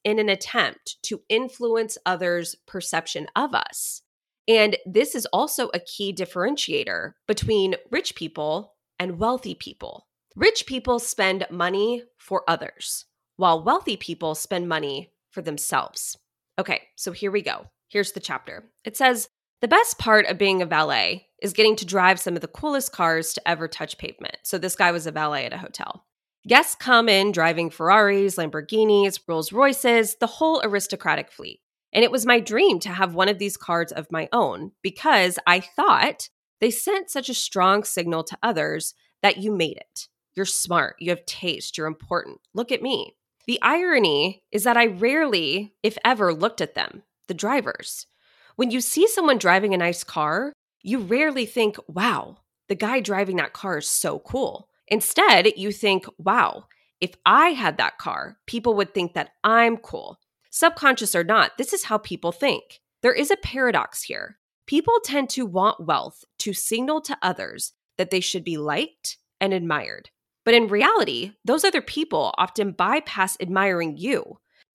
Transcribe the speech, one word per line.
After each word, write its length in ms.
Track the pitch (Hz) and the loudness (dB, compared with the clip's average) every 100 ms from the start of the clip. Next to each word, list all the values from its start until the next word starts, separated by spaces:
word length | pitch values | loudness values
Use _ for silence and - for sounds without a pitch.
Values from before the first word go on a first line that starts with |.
in 160 | 208 220 | -2 0
an 100 | 214 | 0
attempt 720 | 196 - 240 139 - - - | -2 -2 -2 -2 -4 -16 -12
to 180 | - 214 - | -10 -10 -2
influence 680 | 220 254 - 240 226 220 - - | -2 -2 -4 -2 0 -2 -4 -4
others' 500 | 180 175 175 170 - _ | -2 -2 -2 -4 -12 _
perception 600 | 190 - 165 - 151 151 214 | -10 -4 -4 -4 -10 -4 -4
of 180 | 285 | -2
us. 480 | - - - - - _ _ _ _ - | -2 -4 -8 -10 -10 _ _ _ _ 2
And 300 | 220 214 196 185 | 4 4 0 0
this 280 | 202 294 | 0 2
is 140 | 254 - | -2 -2
also 420 | 196 302 - 247 | 0 0 -2 -4
a 60 | 175 | -6
key 340 | - - 202 | -8 -8 -8
differentiator 1000 | 185 175 180 202 285 - 147 110 85 90 _ - | -6 -6 -4 -2 -2 -4 -4 -4 -6 -8 _ -6
between 480 | 208 - 214 190 185 - | -4 0 2 2 -2 -4
rich 240 | 294 - - | -6 -6 -8
people 600 | 160 - 151 165 214 _ _ - | -10 -6 -4 -4 -6 _ _ -8
and 220 | 180 170 | -6 -2
wealthy 340 | 226 254 214 | -2 -2 -6
people. 540 | 170 - - - - _ _ _ 175 | -12 -14 -16 -16 -16 _ _ _ 0
Rich 300 | 403 453 - | 2 2 -6
people 320 | 262 254 240 | -6 -2 -2
spend 480 | 233 - 190 190 - | -2 -2 0 0 -4
money 520 | 175 180 196 214 240 240 _ | -4 -2 0 0 -2 -8 _
for 260 | - 196 - | -4 -2 0
others, 560 | 131 139 - - - - _ _ - | -2 -4 -12 -10 -10 -12 _ _ 0
while 280 | 175 160 | 2 2
wealthy 340 | 175 339 302 190 | 2 0 -2 -8
people 360 | - 165 160 | -8 -6 -6
spend 340 | 156 - 180 175 | -6 -6 -6 -2
money 460 | 156 147 139 180 _ _ | -4 -4 -8 -12 _ _
for 120 | 190 | -12
themselves. 760 | 160 147 - - - - - - _ _ _ - | -10 -6 -2 -2 -4 -10 -12 -12 _ _ _ -8
Okay, 240 | 190 151 _ - | -4 -6 _ -12
so 160 | 196 | -10
here 180 | 175 202 | -6 -4
we 120 | 202 | -2
go. 260 | 202 - - _ _ | -4 -8 -10 _ _
Here's 260 | 208 196 | -4 -4
the 60 | - | -6
chapter. 520 | - 135 - 175 226 _ | -8 -10 -10 -18 _ _
It 140 | 226 - | -10 2
says, 320 | 262 233 - _ _ - | 4 2 -4 _ _ -4
"The 80 | 233 | 4
best 320 | 359 - - | 6 4 0
part 260 | 226 214 - | 4 6 4
of 140 | 185 | 2
being 220 | 196 185 | 2 2
a 40 | 170 | 2
valet 640 | 156 151 120 90 185 _ - | 2 2 2 0 -4 _ -10
is 120 | 190 | -6
getting 220 | 175 214 214 | 2 2 2
to 100 | 175 | 0
drive 340 | 190 180 180 | 2 4 4
some 160 | 185 175 | 0 -6
of 60 | |
the 60 | 160 | -8
coolest 440 | - 302 277 262 | -6 -4 -2 -4
cars 420 | - 165 160 160 | -2 0 0 -2
to 140 | - - | -4 -2
ever 200 | 165 160 | -2 -4
touch 320 | - 156 - | -8 -10 -10
pavement." 380 | - - - - | -14 -12 -14 -12
So 140 | - 185 | -6 -4
this 180 | 180 180 | -4 2
guy 160 | 180 | 2
was 140 | 170 160 | 2 -4
a 60 | |
valet 340 | 151 151 147 123 | -2 -2 -2 -6
at 80 | |
a 60 | 185 | -8
hotel. 480 | - - - - _ _ _ _ - | -12 -12 -12 -12 _ _ _ _ 4
"Guests 260 | 254 311 | 6 4
come 340 | - 254 233 233 | -2 4 4 6
in 240 | 190 202 | 4 4
driving 380 | 170 165 165 165 | 2 2 2 -4
Ferraris, 680 | - 165 208 202 202 196 185 | 0 4 6 6 4 0 -2
Lamborghinis, 800 | 156 156 151 220 220 202 196 190 - | -4 -6 -2 2 6 6 4 0 -4
Rolls 260 | 165 160 | -4 -2
Royces, 640 | 208 277 269 247 233 220 - | 4 4 4 4 4 2 -2
the 120 | 233 | -4
whole 320 | - 320 320 | 0 2 2
aristocratic 680 | 220 202 - 190 165 151 - | 0 -2 -4 -6 -2 -2 -4
fleet. 300 | - - - _ _ _ | -16 -18 -18 _ _ _
And 120 | 208 233 | 2 4
it 60 | |
was 140 | 254 233 | 2 4
my 140 | 240 | 2
dream 400 | 190 220 302 180 | 2 2 4 2
to 100 | 208 | -2
have 240 | 180 185 | -2 -2
one 140 | 170 190 | 0 0
of 100 | 190 | 0
these 200 | 202 - | -4 -8
cars 340 | - 170 165 | -2 -2 -2
of 220 | - 151 | -6 -8
my 160 | 165 160 | -8 -2
own 400 | 247 156 92 180 _ | 0 0 -4 -12 _
because 560 | 190 185 311 233 180 175 - | -10 -2 2 4 4 0 2
I 140 | 180 | 2
thought 680 | - - 381 139 277 - - _ _ - | 0 0 2 4 2 -2 -14 _ _ -2
they 100 | 233 | -2
sent 400 | 233 - 392 381 | 0 -2 -4 -4
such 160 | 277 262 | -8 -6
a 60 | |
strong 500 | 247 - 196 185 202 | -6 -2 2 4 4
signal 400 | 208 - 170 165 | 0 -4 -2 -4
to 160 | 160 180 | -6 -4
others 520 | 233 165 151 156 - - _ - | -2 -2 -2 -4 -8 -12 _ 0
that 160 | 202 190 | 2 2
you 140 | 208 | -2
made 240 | 196 156 - | 0 -2 -4
it. 320 | - - - _ _ | -16 -18 -18 _ _
You're 120 | - 190 | -6 -4
smart, 500 | - - 175 135 - | -4 0 0 0 -4
you 100 | 175 | -4
have 160 | 175 - | -4 -6
taste, 520 | - 180 151 - - | -8 -6 -6 -8 -8
you're 100 | 156 | -8
important. 520 | 156 - 175 - - _ | -8 -6 -6 -6 -16 _
Look 180 | 196 240 | -8 -4
at 100 | 262 | -4
me." 360 | 262 254 - _ _ _ - | -4 -6 -8 _ _ _ -6
The 140 | 240 | 0
irony 840 | 233 339 359 285 170 143 175 196 _ | 2 2 2 2 4 2 0 -4 _
is 120 | 208 | -2
that 140 | 226 233 | 2 4
I 80 | 233 | 4
rarely, 920 | 180 233 302 302 190 151 180 208 _ | 2 0 2 2 0 0 -2 -6 _
if 140 | 214 - - | -2 2 2
ever, 280 | 240 185 | 4 2
looked 280 | 160 214 - | 2 -2 -2
at 140 | 156 - | -6 -4
them, 280 | - - _ _ - | -8 -8 _ _ -12
the 60 | |
drivers. 720 | 170 208 277 208 - - - - _ _ _ _ - | -6 -2 -2 -2 -8 -10 -14 -14 _ _ _ _ -4
When 160 | 254 | -2
you 80 | 247 | -2
see 260 | - 311 440 | 0 4 4
someone 320 | 403 311 240 | 4 4 4
driving 360 | 185 185 208 | 4 4 4
a 40 | 185 | 2
nice 280 | 175 170 - | 0 -2 -6
car, 480 | 160 151 175 277 - _ _ | -2 -2 -2 -4 -10 _ _
you 180 | 185 254 | -4 -4
rarely 460 | 185 247 311 262 214 | 0 0 0 0 -4
think, 300 | 247 214 208 - | 0 0 0 -10
"Wow, 480 | 165 233 156 - - _ _ - | -2 0 -2 -6 -16 _ _ -8
the 60 | 196 | -4
guy 260 | 214 254 | 0 0
driving 340 | 196 196 196 180 | 0 -2 0 -2
that 180 | 143 | -4
car 260 | - 196 156 | -6 -6 -4
is 100 | - | -2
so 280 | - 165 143 | -2 -2 -6
cool." 500 | - 262 139 - - _ - | -6 -4 -4 -6 -18 _ -2
Instead, 680 | 220 - - 381 196 180 - | -2 0 4 6 8 6 2
you 160 | 196 | -6
think, 320 | 202 208 190 - - | -2 0 0 -4 -6
"Wow, 500 | 180 226 143 - - _ _ - | 0 2 0 -2 -16 _ _ -8
if 140 | 180 - - | -8 0 4
I 240 | 247 339 | 6 4
had 260 | 269 185 151 | 2 -2 0
that 200 | 87 - | -4 -4
car, 420 | - 69 67 214 - | -8 -8 -10 -14 -10
people 300 | 233 233 202 | -4 0 0
would 180 | 196 | 0
think 200 | 196 175 | -2 -4
that 200 | 170 147 _ | -4 -8 _
I'm 320 | 214 226 233 226 | 2 4 4 2
cool." 440 | - - - - _ _ _ | -8 -14 -14 -18 _ _ _
Subconscious 640 | - 330 330 277 254 208 180 | 2 2 4 2 2 0 0
or 80 | |
not, 340 | 170 220 - - | 2 4 2 0
this 140 | 277 | -4
is 140 | 381 - | -4 -2
how 120 | 214 | -4
people 360 | - 175 170 | -4 -6 -6
think. 480 | - 277 175 - - _ - | -2 -2 -2 -6 -20 _ -2
There 120 | 247 | 0
is 180 | - 285 | 2 0
a 60 | 392 | -2
paradox 640 | - 254 247 196 - - | -2 -2 0 0 -2 -8
here. 340 | - 50 - _ _ _ - | -10 -10 -12 _ _ _ -2
People 320 | 285 330 466 | 0 4 2
tend 280 | 440 285 269 | 2 -2 -2
to 160 | 262 226 | -4 -2
want 340 | 180 202 - | 2 0 0
wealth 460 | 165 139 64 - _ - | -2 -2 -2 -14 _ -8
to 120 | 208 | -6
signal 480 | 185 - 226 262 311 | -4 -4 -2 -2 -2
to 140 | 302 277 | -4 -4
others 500 | 185 - 92 - - _ _ - | -4 -4 -10 -10 -12 _ _ -6
that 120 | 180 | -2
they 100 | 185 | 0
should 240 | - 185 | -2 -6
be 140 | 165 156 | -6 -6
liked 600 | 147 151 311 _ - - _ - | -2 -2 -4 _ -12 -12 _ -4
and 140 | 196 | -2
admired. 560 | 185 170 147 85 53 - _ _ _ | -2 -2 -4 -4 -14 -20 _ _ _
But 100 | 226 | 4
in 140 | 233 220 | 4 4
reality, 640 | 208 285 440 - 120 196 _ - | 2 4 4 0 -4 -8 _ -2
those 180 | 311 | 2
other 180 | 392 208 | 2 0
people 520 | - 294 320 156 123 - | -4 -6 -4 -2 -2 -2
often 360 | 185 - 202 | -2 -2 -2
bypass 640 | 170 185 294 294 208 185 - | 0 2 0 -2 -4 -2 -4
admiring 560 | 180 190 196 175 165 147 | -2 0 2 0 -4 -4
you, 460 | 214 233 - - _ _ _ | -2 -2 -4 -16 _ _ _